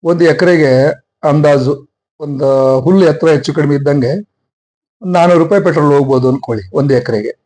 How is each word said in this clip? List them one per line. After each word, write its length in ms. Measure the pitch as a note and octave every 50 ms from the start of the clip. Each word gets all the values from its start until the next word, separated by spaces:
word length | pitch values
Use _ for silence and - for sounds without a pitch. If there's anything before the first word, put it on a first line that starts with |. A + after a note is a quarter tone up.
| -
ಒಂದು 200 | E3 E3+ E3 F3
ಎಕರೆಗೆ 640 | E3 D#3+ D#3 F3+ F3 F3 E3 D#3 C3+ B2+ B2+ C3+ D3+ D#3+ - _ _ _ _
ಅಂದಾಜು 640 | - D#3 C#3+ D3+ D3 D3 C#3+ C#3 B2+ C3 D3 - - _ _ _ _ _ _ _
ಒಂದು 600 | D#3 D3 C#3+ C3+ C#3+ C3+ C3+ C3+ C3+ C3+ C3+ C3
ಹುಲ್ಲು 260 | C3 D#3 F#3 G3 F#3
ಎತ್ತರ 220 | D#3+ D3 D#3 - D#3+
ಹೆಚ್ಚು 260 | D#3 D3 C3+ - C#3+
ಕಡಿಮೆ 200 | D#3 D3 C#3+ C#3+
ಇದ್ದಂಗೆ 500 | C#3+ C#3 D3 C#3+ C#3+ B2+ A#2+ D3 G3+ G#3 _ _ _ _ _ _ _ _ _ _ _ _ _ _ _ -
ನಾನೂರು 320 | F#3 F3+ F3+ E3+ F3 F3 E3+
ರೂಪಾಯಿ 260 | E3+ D#3+ G3 G3+ D#3
ಪೆಟ್ರೋಲ್ 300 | F3+ D3+ E3 D3+ C#3+ C#3+
ಹೋಗ್ಬೋದು 340 | C#3+ C#3 C3 C3+ B2+ B2+ C3
ಅನ್ಕೊಳ್ಳಿ 480 | B2+ C3+ - - A#2 G#2+ F#2 - -
ಒಂದು 180 | C#3+ C#3 C#3+ C3+
ಎಕರೆಗೆ. 380 | A#2+ - - A#2 G#2+ G#2 - - _ _